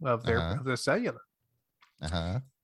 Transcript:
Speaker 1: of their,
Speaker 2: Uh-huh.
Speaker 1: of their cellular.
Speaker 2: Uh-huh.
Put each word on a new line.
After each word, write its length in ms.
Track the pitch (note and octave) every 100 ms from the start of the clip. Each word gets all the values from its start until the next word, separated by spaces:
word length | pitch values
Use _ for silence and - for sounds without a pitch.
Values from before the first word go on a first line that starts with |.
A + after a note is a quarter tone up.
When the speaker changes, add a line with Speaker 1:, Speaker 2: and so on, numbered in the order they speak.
Speaker 1:
of 200 | C#3 A#2
their, 160 | B2 A#2
Speaker 2:
Uh-huh. 160 | E2 C3+
Speaker 1:
of 60 | C3
their 100 | B2
cellular. 460 | - F#3 A3 A#2 - _ _ _ _ _ _ _
Speaker 2:
Uh-huh. 380 | D#2 E2 E2+ A#2 - _